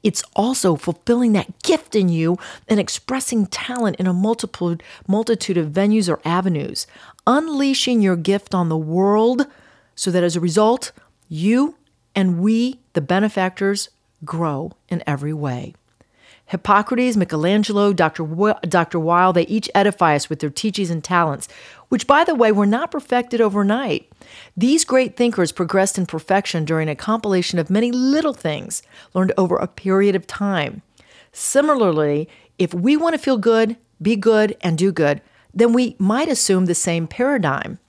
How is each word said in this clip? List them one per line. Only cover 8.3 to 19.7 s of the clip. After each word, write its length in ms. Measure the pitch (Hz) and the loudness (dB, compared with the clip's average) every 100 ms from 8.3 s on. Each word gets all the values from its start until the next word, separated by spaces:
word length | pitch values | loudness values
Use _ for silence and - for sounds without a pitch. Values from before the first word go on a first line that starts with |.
| 196 - | -2 0
on 140 | 185 170 | -2 0
the 100 | 160 | -2
world 720 | 156 170 196 208 226 254 277 - - _ _ - | -2 0 2 4 2 2 -2 -4 -20 _ _ -6
so 160 | - | -2
that 120 | 180 | 2
as 120 | 175 170 | 0 0
a 60 | |
result, 500 | 170 165 214 254 - - _ _ _ | 0 4 4 2 -4 -16 _ _ _
you 460 | 156 185 240 294 - _ _ _ | -2 2 2 2 -4 _ _ _
and 280 | - 185 170 | 0 0 2
we, 400 | 202 226 247 262 _ | 2 2 0 -4 _
the 80 | 175 | -6
benefactors, 880 | 139 185 214 202 185 185 196 196 - _ _ _ 151 | 0 0 0 0 -4 -2 -2 -2 -6 _ _ _ -8
grow 480 | 160 165 139 165 - _ | -4 -2 -4 -8 -14 _
in 120 | 175 - | -6 -4
every 260 | 143 147 | -4 -4
way. 420 | 156 143 123 - - _ _ _ _ _ _ _ | -6 -6 -6 -10 -16 _ _ _ _ _ _ _
Hippocrates, 680 | 180 - 202 208 240 254 214 | -8 2 2 2 0 2 2
Michelangelo, 760 | 175 156 170 208 208 202 202 | 0 0 2 2 2 2 2
Doctor 320 | 185 160 - | 2 0 0
W-, 300 | 160 165 208 208 | -8 0 0 0
Doctor 360 | 175 180 160 175 | 0 0 0 -2
Weil, 360 | 160 175 185 | 2 4 4
they 80 | 180 - | 2 0
each 220 | 214 - | -2 0